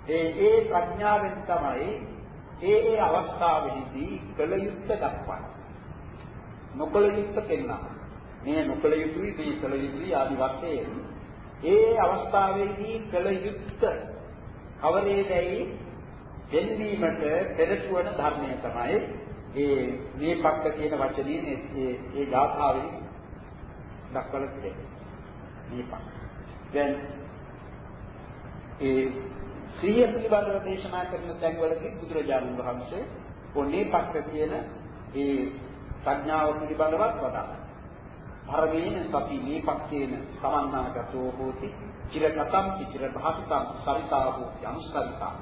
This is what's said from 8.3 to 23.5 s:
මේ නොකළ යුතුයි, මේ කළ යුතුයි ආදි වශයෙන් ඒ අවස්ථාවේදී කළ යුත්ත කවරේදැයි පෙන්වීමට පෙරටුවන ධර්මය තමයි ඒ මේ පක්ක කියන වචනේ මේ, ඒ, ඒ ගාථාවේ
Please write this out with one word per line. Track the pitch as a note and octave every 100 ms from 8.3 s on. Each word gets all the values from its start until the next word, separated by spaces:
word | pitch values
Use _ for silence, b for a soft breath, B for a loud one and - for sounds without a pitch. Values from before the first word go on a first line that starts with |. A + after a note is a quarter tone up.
| -
මේ | B2+ D#3
නොකළ | C#3 - D3+
යුතුයි, | D#3 D#3 E3+ G3+
මේ | D#3 D3+
කළ | C#3 C3+ C#3
යුතුයි | C#3 C#3 F#3
ආදි | D#3+ C3+ C3
වශයෙන් | D#3+ - E3+ C#3 G#2 - - - - - - -
ඒ | D#3 G#3 A3+ A3+
අවස්ථාවේදී | F3+ G3 - G3+ G3 G3 G3 G3 G#3+ A3+
කළ | G#3+ F3+ G3 F#3+
යුත්ත | G3+ G3+ - - G#3 - - - - - - - - -
කවරේදැයි | D3+ F#3 G3+ G3 F#3+ F3+ F3+ G3+ - - - - - - - - -
පෙන්වීමට | D3+ G#3 G#3+ G#3+ F#3+ E3 D#3 D3+ E3 F#3+
පෙරටුවන | - E3 E3 F#3+ F3+ F3
ධර්මය | - D3 C#3+ C3+ B2+
තමයි | A#2+ A#2 B2 G#3 - - - - -
ඒ | C3+ C#3+ C3+ B2 B2 -
මේ | C3+ D3+ E3
පක්ක | D#3 D#3 D#3
කියන | D3+ D3+
වචනේ | D3 C3 C#3+ C#3 D#3+
මේ, | D3+ B2+ -
ඒ, | C#3 C3 B2 -
ඒ | C3+ C#3
ගාථාවේ | B2+ D3 C#3+ C#3+ C3 - - - - - - -